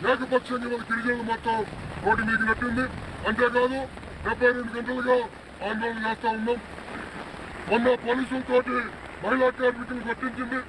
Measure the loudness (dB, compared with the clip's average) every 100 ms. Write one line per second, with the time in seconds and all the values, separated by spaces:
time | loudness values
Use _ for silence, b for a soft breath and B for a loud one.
0 | 4 2 4 2 2 -4 -2 -4 -2 -2
1 | 0 0 0 -2 0 0 0 -6 -10 -4
2 | 2 4 4 2 2 2 0 0 -2 -4
3 | -10 -6 -2 2 4 6 4 2 -4 -8
4 | -14 -6 -4 4 4 4 -2 -6 -4 -2
5 | 4 4 2 -6 -16 -8 -4 -2 -2 -2
6 | -2 -2 -2 0 0 -2 -4 -12 -10 -10
7 | -10 -10 -12 -12 -12 -10 0 4 6 4
8 | 2 0 0 -2 4 2 4 -2 -2 -8
9 | -14 -6 0 4 4 4 0 0 -6 -6
10 | -4 -2 -4 -4 -4 -4